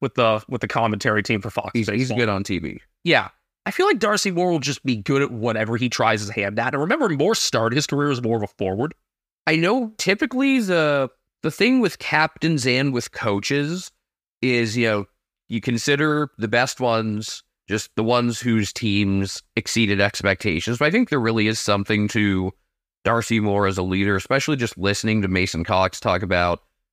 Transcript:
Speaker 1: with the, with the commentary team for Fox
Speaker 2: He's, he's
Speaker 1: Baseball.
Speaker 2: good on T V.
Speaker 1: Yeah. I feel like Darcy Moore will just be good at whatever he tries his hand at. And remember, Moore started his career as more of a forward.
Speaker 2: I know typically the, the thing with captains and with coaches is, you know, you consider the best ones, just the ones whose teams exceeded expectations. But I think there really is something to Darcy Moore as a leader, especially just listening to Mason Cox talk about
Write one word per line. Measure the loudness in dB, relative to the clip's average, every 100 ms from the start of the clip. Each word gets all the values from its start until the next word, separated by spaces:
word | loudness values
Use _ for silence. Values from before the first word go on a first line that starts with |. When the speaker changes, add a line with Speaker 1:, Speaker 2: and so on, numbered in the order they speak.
Speaker 1:
with | -4
the, | 2 2 2 -2
with | -6
the | -4
commentary | 0 0 0 0 0
team | 0 -2
for | -2
Fox | -6 -2
Speaker 2:
He's, | -2 -2
he's | -2
Speaker 1:
Baseball. | -2 0
Speaker 2:
good | 0
on | -2
T | -2 -4
V. | -6 -12 -18 _
Speaker 1:
Yeah. | 2 2 2 -10 _ _ -6
I |
feel | 0 2
like | 2
Darcy | 0 0 0
Moore | 0 0
will | 0
just | -2 -4 -2
be | -2
good | 0 0
at | 0
whatever | -2 -2 0 -2 0
he | -2
tries | 2 2 2
his | -2
hand | -4 -2 -2
at. | -2
And | -2
remember, | -2 0 0
Moore | 2 0 0
started | 0 0 0 0
his | -2
career | 0 0
as | 0
more | 0 -2
of |
a | -4
forward. | -4 -2 -2 -4 -6 _ _ _ _ -2
Speaker 2:
I | 2
know | 2 0 -2 -4
typically | -2 0 0 0 2 2
the, | 2 2 2 0 -2 -8 _ _
the | -8
thing | 0 2 4
with | 2 -2
captains | -2 0 0 0 0 0 2
and | 0 0
with | -2 -6
coaches | -4 -2 -2 0 -2 -2 -6 -10 _ _ _ _ _
is, | 0 2 0 0
you | 2
know, | 0 -2 _ _ _ _
you | -4
consider | -2 -2 0 2 2 0 -2 -4
the | -2
best | 0 0 -2
ones, | 0 0 -2 -6 -8 -14 -18 _ -6
just | -4 -4 -2
the | 0
ones | 2 0 -2
whose | 0 0 0
teams | -2 0 2 2 0 -2 -6 -8 -6
exceeded | -2 0 2 2
expectations. | 0 2 0 0 0 -2 -2 0
But | 2
I |
think | 2 2
there | 0
really | 2 2 2
is | 0
something | 0 0 2 0 2
to | 2 2 2 -2 -6 _ _ _ _
Darcy | 0 0 2 0
Moore | 2 2 2
as | 0
a |
leader, | 0 2 2 0
especially | 0 -2 0 -2
just | -2 -2
listening | -2 0 0 0
to | 2
Mason | 0 0 -2 0
Cox | 0 0 -2
talk | -2 -2
about | 0 0 0 -2 _ _ _